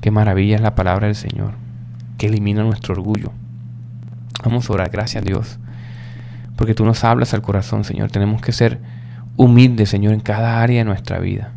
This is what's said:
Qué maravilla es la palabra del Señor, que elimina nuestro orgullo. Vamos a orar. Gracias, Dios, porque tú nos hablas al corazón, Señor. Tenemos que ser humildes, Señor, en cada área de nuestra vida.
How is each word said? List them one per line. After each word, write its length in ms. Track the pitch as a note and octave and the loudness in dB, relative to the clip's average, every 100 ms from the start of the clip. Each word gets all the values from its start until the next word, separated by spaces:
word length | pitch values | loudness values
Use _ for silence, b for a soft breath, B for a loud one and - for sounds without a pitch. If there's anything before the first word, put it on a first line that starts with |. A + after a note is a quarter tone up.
Qué 60 | G#2+ | 2
maravilla 460 | G#2+ G#2 F#2+ G2+ G#2+ | 4 4 4 4 4
es 40 | |
la 140 | A2 | 2
palabra 320 | - F#2+ F#2 G#2 | 2 0 2 0
del 100 | G#2 | -2
Señor, 380 | - - G#2 - - - - - - - | -4 -4 -6 -6 -14 -14 -14 -14 -14 -4
que 80 | G#2 | 0
elimina 360 | G#2+ G#2 G#2 | 2 2 2
nuestro 300 | A2 G#2+ - | 2 0 -2
orgullo. 400 | F#2+ F#2 G#2+ - - - - - - - - - - - - | -4 0 -2 -4 -10 -16 -14 -14 -14 -14 -14 -14 -14 -12 -4
Vamos 240 | - A#2+ A#2+ | -2 0 0
a 60 | |
orar. 160 | F#2+ F2+ | -2 -2
Gracias, 340 | F#2+ A2+ A2+ | -2 -4 -4
Dios, 340 | F#2+ F#2+ A2+ - B B B B B B B B B - | -2 -2 -4 -10 B B B B B B B B B -2
porque 180 | A2+ | 0
tú 100 | A2 | 4
nos 200 | A2 A2 | 4 4
hablas 280 | A#2 A#2+ A#2+ | 2 2 2
al 80 | G#2+ | -2
corazón, 440 | A2 G2+ - G#2+ | 0 -2 0 -4
Señor. 260 | G#2 - G#2 | -4 -4 -2
Tenemos 320 | G2 G#2 A2 | 0 0 0
que 100 | - | -2
ser 280 | A#2 A#2 A#2+ B B B B B - | 2 2 0 B B B B B 6
humildes, 500 | B2 A#2+ B2+ A#2 G2+ | 8 10 8 6 2
Señor, 240 | G2 G#2 | 2 2
en 80 | G#2+ | 0
cada 400 | A#2 G#2 A#2 A#2 | 0 -2 0 2
área 200 | A#2+ A#2+ | 2 2
de 40 | |
nuestra 360 | A2 F#2+ - F2+ | 2 -2 -4 -4
vida. 320 | F#2 G2 G#2+ | -4 -4 -8